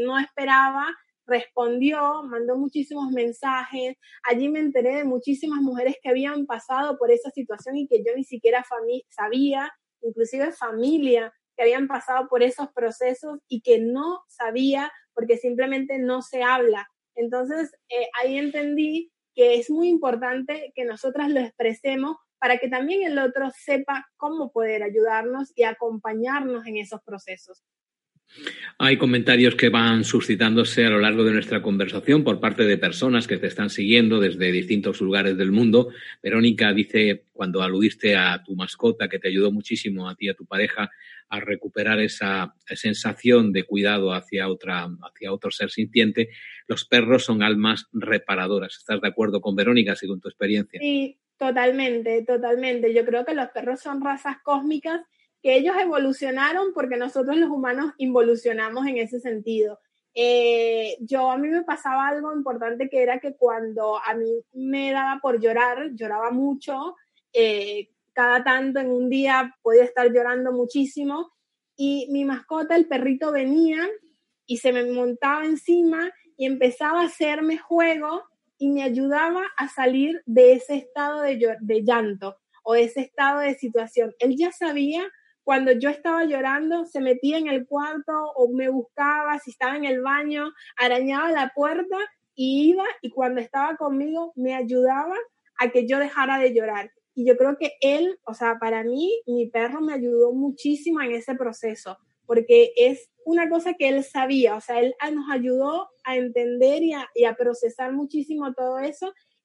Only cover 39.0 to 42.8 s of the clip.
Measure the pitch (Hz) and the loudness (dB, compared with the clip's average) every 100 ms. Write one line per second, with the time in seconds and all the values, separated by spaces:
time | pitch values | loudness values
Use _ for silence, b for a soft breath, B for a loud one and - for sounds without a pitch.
39 | 98 95 95 95 101 104 - 113 110 95 | -4 -4 -2 2 2 0 -4 -6 -4 -6
40 | 92 92 101 95 87 98 104 - 101 B | -8 -6 -8 -8 -6 -2 -2 -2 -6 B
41 | B B _ 104 98 98 104 107 104 107 | B B _ -10 -6 -6 -6 -4 0 0
42 | 107 - 101 98 92 - - 95 | 0 -2 -4 -2 -4 -10 -14 -6